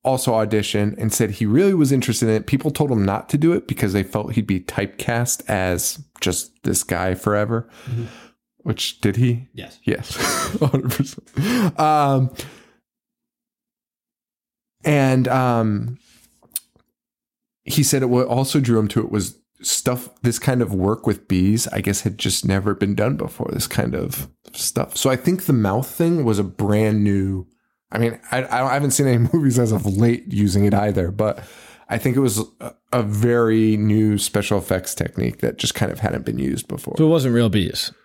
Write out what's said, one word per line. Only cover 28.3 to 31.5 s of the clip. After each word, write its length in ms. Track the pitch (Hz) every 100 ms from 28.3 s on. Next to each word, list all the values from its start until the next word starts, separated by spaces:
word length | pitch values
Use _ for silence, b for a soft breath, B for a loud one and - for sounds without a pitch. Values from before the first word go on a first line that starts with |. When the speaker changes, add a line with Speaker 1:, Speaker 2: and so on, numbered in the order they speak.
Speaker 1:
I, 140 | 127
I 300 | 127 120 131
haven't 180 | 139 143
seen 160 | - 139
any 100 | 120
<laughs> 100 | 120
movies 260 | 170 139 123
as 140 | 117
of 120 | 107 101
late 460 | 98 117 120 -
using 320 | 101 101 98
it 100 | 101
either, 360 | 101 104 95 85
but 320 | 98 107 - B